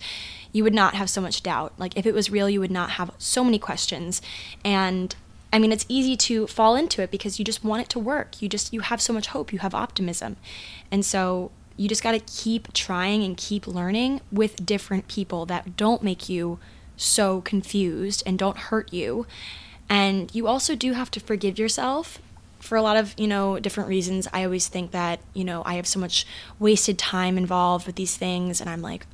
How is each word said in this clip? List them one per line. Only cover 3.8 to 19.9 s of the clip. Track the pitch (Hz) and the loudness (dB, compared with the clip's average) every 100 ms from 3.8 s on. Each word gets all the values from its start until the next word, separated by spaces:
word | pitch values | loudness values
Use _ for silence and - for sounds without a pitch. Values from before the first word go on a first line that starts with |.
| - 165 175 185 - - - - | -2 -4 -4 -4 -6 -14 -14 -6
And, | 202 196 190 185 185 - - - - | 0 2 2 2 -2 -6 -16 -20 2
I | 220 | 6
mean, | 220 | 6
it's | 214 - | 4 0
easy | 262 262 240 | 2 2 2
to | - 226 214 | 2 2 0
fall | - 220 | 4 6
into | 247 330 - | 6 4 0
it | 180 | -2
because | 196 202 185 | -2 -4 -4
you | |
just | 208 220 | -4 -2
want | 214 220 | 0 0
it | - | -2
to | 247 | -2
work. | 220 285 - - | 0 -2 -2 -6
You | 202 | -4
just, | 208 - | -4 -4
you | 226 | -4
have | - 233 | -2 0
so | - | 0
much | 220 208 | 0 -2
hope. | 269 226 | -4 -4
You | 190 | -4
have | 190 | -2
optimism. | - 240 - 175 170 - - - - - - - | -2 -2 -2 -2 -4 -6 -8 -14 -16 -16 -16 -2
And | 196 | 0
so | 190 190 185 185 185 - - - | 2 2 2 0 -4 -10 -14 -4
you | 208 | -2
just | 214 | 0
gotta | 226 226 - | 0 0 -2
keep | - 220 226 - | -6 -2 -2 -2
trying | - - 180 185 214 | -4 -2 0 2 2
and | 190 175 | 0 -2
keep | - 208 - | -4 -4 -4
learning | 180 180 214 254 277 - | -4 0 0 0 -2 -2
with | 202 214 - 180 | 0 0 0 -2
different | 202 - 190 - | -2 0 -4 -2
people | - 190 175 170 | -6 -4 -4 -4
that | 175 185 180 | -4 -6 0
don't | 214 240 | 2 2
make | 208 180 - | 2 -2 -4
you | 180 170 170 - - - - | -2 -2 -6 -10 -20 -18 -4
so | - - 202 190 | 2 4 4 2
confused | 180 196 - 202 180 160 196 202 - | 0 -2 0 0 0 0 -2 -2 0
and | 185 | 0
don't | 196 - | 0 -2
hurt | - 220 - | -2 -2 -2
you. | 180 113 214 233 - - - - - | -4 -2 -2 -4 -10 -16 -16 -18 -10
And | - | 0